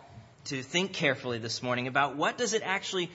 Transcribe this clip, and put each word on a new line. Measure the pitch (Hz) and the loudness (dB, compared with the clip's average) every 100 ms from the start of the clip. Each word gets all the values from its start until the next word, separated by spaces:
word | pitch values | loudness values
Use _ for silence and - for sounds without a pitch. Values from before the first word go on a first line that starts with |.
| - - - - - | -20 -20 -20 -16 -6
to | 135 | -6
think | 123 175 190 | 0 0 0
carefully | 190 151 131 127 117 | 2 2 2 0 -2
this | 113 - | -4 -4
morning | 127 123 127 | 0 0 2
about | 135 139 139 | 2 2 2
what | 185 240 | 0 2
does | 233 | 0
it | 214 | 0
actually | 185 196 - 185 170 | 0 -2 -2 -2 -2